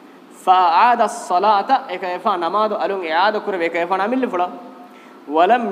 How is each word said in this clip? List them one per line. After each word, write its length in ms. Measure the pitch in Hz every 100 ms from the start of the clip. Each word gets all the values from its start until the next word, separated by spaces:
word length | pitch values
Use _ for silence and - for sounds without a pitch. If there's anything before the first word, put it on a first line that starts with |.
| - - - -
ෆාආද 640 | 185 185 175 170 233 233 208
ස්සලාත 640 | - - 180 208 202 202 269 -
එක 160 | 180 185
එපා 320 | 180 214 180
නමාදු 380 | 170 208 214 202
අලුන් 260 | 165 196
ඉආද 320 | 165 160 202 208
කුරවේ 280 | 208 190 170
එක 80 | 170
එපා 220 | 175 190
නමිල්ල 280 | 208 262 240
ෆුලා. 240 | 180 180 - - - - - - - -
වලම් 380 | 156 185 247 220